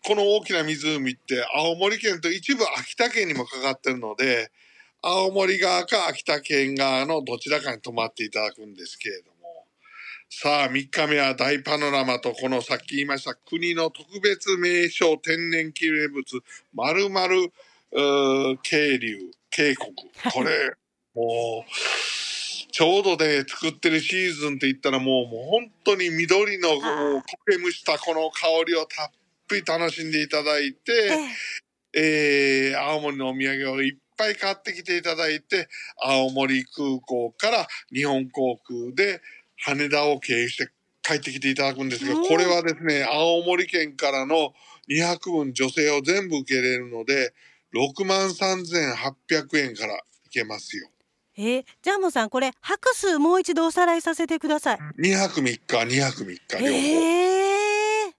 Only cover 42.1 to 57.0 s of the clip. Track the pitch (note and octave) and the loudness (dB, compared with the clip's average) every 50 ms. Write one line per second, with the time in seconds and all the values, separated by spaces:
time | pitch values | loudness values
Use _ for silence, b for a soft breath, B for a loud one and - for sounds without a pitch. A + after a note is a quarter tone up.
42.1 | - - - F#4 - E3 F3+ F3+ F3 F3 E3 E3 D#3+ C#3+ D#3+ D#3+ D3 C#3+ C#3 A2+ | 0 0 2 4 4 4 4 4 2 2 2 0 -2 -2 0 0 0 0 0 0
43.1 | C3 D3+ D#3+ E3+ E3+ E3+ E3+ F3 F3+ F3 F#3+ F#3+ - F3 D#3 D3+ C#3 C3+ D3+ C#3+ | 0 2 4 4 4 2 2 2 2 2 0 0 0 -2 -2 -2 -4 -2 -2 0
44.1 | C3+ C3+ C3+ C3+ D#3 E3 D#3 C#3 _ B B B B B B - C#3 D#3 E3+ E3+ | 0 0 0 2 2 2 2 0 _ B B B B B B -4 0 0 2 0
45.1 | F3 E3 - F#3+ F3 D#3+ D3 C3+ B2+ B2+ C3 C3 B2+ - D3+ D3 D3 C#3+ C#3 C3+ | 0 -2 -4 -2 0 0 0 -2 -2 -2 -2 -2 0 0 2 2 2 0 2 2
46.1 | F3+ G3+ G3 F#3 D#3+ C#3+ C3 - C3+ C3 B2+ B2+ B2+ B2 B2 B2 A#2+ A2+ A2+ A2+ | 0 0 0 0 -2 -4 -2 0 0 0 2 2 0 0 -4 -8 -10 -10 -2 0
47.1 | C#3 C#3 C3 A#2+ _ b b b b b b b - A2+ B2+ C#3 C3+ - G3 F#3+ | 0 0 0 -2 _ b b b b b b b -2 0 0 0 0 -4 0 0
48.1 | F#3+ G3 G3 F#3+ F3 E3 G3 F#3+ F#3+ F#3 F3+ E3 E3 F3 D#3 C#3 A#2+ A#2 B2 C3+ | 2 2 2 0 -2 -2 0 0 0 -2 -4 -2 -2 0 0 0 -2 -4 -6 -6
49.1 | C3+ _ _ _ D#3+ D#3 C#3 C#3 - D3+ C#3+ C3 A2+ G#2 A2+ G#2+ G#2 - - _ | -8 _ _ _ -2 -2 -2 0 0 0 0 0 -4 -6 -6 -6 -6 -8 -10 _
50.1 | _ _ _ _ - B2 A2+ G#2+ G#2+ G#2 - - - G2+ F2+ - _ _ _ _ | _ _ _ _ -6 -4 -4 -4 -6 -12 -12 -12 -12 -12 -14 -14 _ _ _ _
51.1 | _ _ _ _ _ - G3+ A3 B3 B3+ C4 b b b _ - G4 G4+ F#4+ F4+ | _ _ _ _ _ -6 -2 -2 -2 -2 -4 b b b _ -2 0 2 0 0
52.1 | C#4+ C4 A3+ G#3+ - B3+ C4 C4 B3 _ - - F#4+ - - B4 B4 - - G4 | 2 0 -2 0 0 -2 -2 -2 -4 _ -4 -4 -4 0 2 2 0 2 2 2
53.1 | F4 D4+ C#4+ D#4+ F4 F#4 F4+ - F4 C#4+ E4 E4 D#4 - F4+ E4+ E4 E4 - - | 2 4 4 6 6 4 4 2 2 2 2 2 4 4 4 4 4 2 2 -2
54.1 | E4 - E4+ D4 E4 D#4+ - D#4 D4+ D4+ - C#4+ A3+ - D#3 D3+ D3 - D3 F#3 | 0 0 0 0 0 -2 0 0 0 2 2 0 -2 -2 -4 -12 -6 0 2 2
55.1 | G3 F#3+ G3 F#3 - D#3 C#3 B2+ A#2+ A2 _ _ - A#2+ A2+ A#2 B2 C3+ C#3 C3+ | 4 4 2 0 0 0 0 0 0 -2 _ _ 0 0 0 2 2 2 2 0
56.1 | B2+ C3 A2+ F#2+ F2+ - _ _ - A3+ A#3 C#4 C#4 C#4 C4+ D4 D#4 E4 | -2 -4 -10 -10 -10 -14 _ _ -4 0 0 2 2 2 2 4 4 4